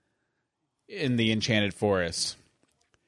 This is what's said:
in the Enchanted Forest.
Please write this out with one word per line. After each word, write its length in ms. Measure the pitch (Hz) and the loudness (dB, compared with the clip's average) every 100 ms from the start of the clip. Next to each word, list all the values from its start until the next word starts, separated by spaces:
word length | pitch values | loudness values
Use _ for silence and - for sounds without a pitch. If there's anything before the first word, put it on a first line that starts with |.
| _ _ _ _ _ _ _ _ - | _ _ _ _ _ _ _ _ -16
in 280 | 202 143 120 | -6 -2 2
the 160 | 113 | 2
Enchanted 420 | 110 107 107 104 | 2 2 2 0
Forest. 640 | - 107 95 85 - - - _ _ _ _ _ _ | 0 0 2 0 -4 -6 -8 _ _ _ _ _ _